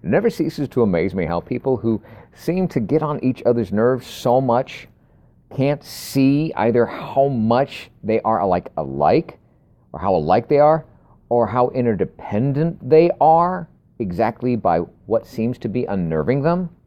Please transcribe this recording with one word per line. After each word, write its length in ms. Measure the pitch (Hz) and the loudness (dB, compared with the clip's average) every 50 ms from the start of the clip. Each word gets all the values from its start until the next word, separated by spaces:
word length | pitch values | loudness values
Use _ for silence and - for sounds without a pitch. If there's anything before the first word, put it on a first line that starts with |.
| - | -2
It 60 | 85 | 0
never 220 | 120 180 208 233 | 0 2 2 0
ceases 360 | - - 165 165 - - 143 131 | 0 0 -4 -4 -2 -6 -8 -4
to 120 | - 127 | 0 0
amaze 320 | 117 104 87 82 82 98 92 | 2 2 2 0 0 -2 -2
me 120 | 95 85 | -4 -4
how 160 | 78 87 87 | -2 -4 -4
people 360 | - - 127 120 - 135 131 | -4 -6 -8 -4 -2 -2 -2
who 240 | 107 - 117 110 101 - - - - - _ _ | 0 0 -2 -2 -2 -6 -14 -20 -20 -20 _ _
seem 340 | - - - 175 185 185 170 | -8 -6 -4 -2 -2 -2 -2
to 100 | - 139 | -2 -4
get 240 | 110 175 - 160 151 | -2 0 0 0 0
on 200 | 147 151 - - | -2 -4 -2 -2
each 200 | 127 123 - - | -2 -2 0 0
other's 260 | 117 120 120 110 92 | 0 0 0 -2 -2
nerves 360 | 98 104 113 123 131 120 - | 0 0 2 2 0 0 -6
so 340 | - - - - 127 120 131 | -12 -18 -4 0 2 2 2
much 460 | 135 123 117 123 135 - - - - - _ _ _ _ _ _ _ _ _ _ _ _ - | 2 2 0 0 0 -4 -12 -20 -20 -20 _ _ _ _ _ _ _ _ _ _ _ _ -4
can't 280 | - 131 143 147 147 - | -2 0 0 -2 -4 -8
see 680 | - - - - - - 139 135 135 139 143 156 160 - | -18 -18 -16 -14 -4 0 2 4 4 4 2 0 -2 -2
either 320 | - 104 120 110 120 117 | 0 0 2 4 2 2
how 400 | 110 - - 156 147 - 139 139 | 0 -2 -12 -12 -4 0 2 2
much 640 | 143 135 117 107 110 117 127 143 - - - - - _ _ | 2 2 0 2 2 2 2 2 -2 -4 -18 -18 -20 _ _
they 180 | - 101 110 110 | -4 -2 -2 0
are, 220 | - 107 110 98 92 | 2 0 0 2 2
like, 240 | 98 90 90 - - _ | 2 0 0 -2 -6 _
alike, 600 | 80 78 67 67 69 73 80 107 156 170 - - _ _ _ _ _ _ _ _ _ _ _ | -6 -6 -6 -2 2 2 4 4 2 0 -4 -18 _ _ _ _ _ _ _ _ _ _ _
or 80 | - - | -12 -6
how 160 | 90 101 92 | -2 0 0
alike 320 | 82 76 78 90 113 120 | 0 0 0 0 -2 0
they 100 | - 151 | 0 2
are, 280 | 143 147 151 160 160 - - _ - _ _ - _ _ _ | 4 4 4 4 2 -2 -12 _ -20 _ _ -20 _ _ _
or 160 | 120 120 117 | 0 0 0
how 240 | 98 107 123 123 123 | 0 0 0 0 0
interdependent 1200 | - 131 123 120 107 87 95 - - - - - - 104 123 143 135 143 160 170 165 - - 123 | 0 0 0 0 0 0 -2 -4 -4 -16 -10 -6 -2 -2 0 0 0 0 -2 -2 -4 -6 0 4
they 220 | 156 156 170 175 - - | 6 6 6 4 2 2
are 480 | 139 156 160 165 170 180 185 180 170 - _ _ _ _ _ - | 4 4 4 4 2 0 -2 -6 -10 -14 _ _ _ _ _ -8
exactly 560 | 117 92 87 85 113 110 113 - 123 127 123 | -6 -6 -2 -2 -2 -2 -2 -2 -2 -2 -2
by 240 | 110 - 92 85 85 87 - - _ _ | 0 2 2 2 2 0 -4 -10 _ _
what 220 | - 107 113 - | -2 -2 -2 -2
seems 320 | - - - 113 120 127 - | -4 -6 -4 -4 -4 -4 -4
to 100 | - 113 | -8 -4
be 160 | 95 123 123 | -4 -4 -2
unnerving 560 | - 101 95 87 82 78 78 73 90 131 143 | -2 -2 -2 -2 0 0 -2 0 0 0 0
them. 280 | 135 165 170 180 185 170 - _ _ | 0 0 0 -2 -4 -8 -10 _ _